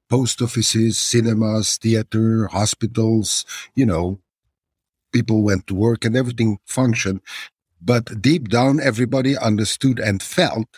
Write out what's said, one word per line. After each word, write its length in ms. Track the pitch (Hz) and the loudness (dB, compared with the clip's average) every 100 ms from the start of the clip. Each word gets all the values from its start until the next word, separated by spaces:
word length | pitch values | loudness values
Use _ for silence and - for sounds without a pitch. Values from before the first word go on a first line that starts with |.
| _ | _
Post 320 | 123 123 - | 0 0 -2
offices, 560 | 120 117 - 110 113 101 | -2 0 0 2 0 0
cinemas, 760 | - 120 113 110 110 110 104 - | 0 0 2 0 0 0 -2 -2
theater, 720 | 110 110 107 110 113 113 98 | 0 0 0 0 2 2 0
hospitals, 1000 | 98 107 - 113 - 113 113 98 - - - - - | 0 -2 -2 -4 0 2 2 0 -4 -6 -14 -6 0
you 100 | 120 | 2
know, 360 | 82 90 98 _ _ _ _ _ _ _ _ _ | 2 -2 -6 _ _ _ _ _ _ _ _ _
people 300 | 120 110 107 | -2 2 2
went 260 | 104 95 - | 2 0 -2
to 80 | 95 | 0
work 300 | 113 113 113 | 0 0 0
and 100 | 123 | 0
everything 420 | 123 120 110 101 - | -2 0 0 0 -4
functioned. 540 | - 127 113 98 95 - - - _ _ _ | 0 0 0 -2 -6 -8 -16 -16 _ _ _
But 400 | 87 120 113 107 | 0 0 0 -2
deep 280 | 120 165 110 | 0 0 2
down, 320 | 117 131 143 | 2 2 2
everybody 560 | 135 110 127 135 131 139 | 0 -2 -2 0 0 0
understood 640 | 113 104 104 - 135 120 | 0 0 -2 0 0 0
and 220 | 107 98 | -2 -2
felt 460 | - - 147 107 113 | -2 0 0 -2 -6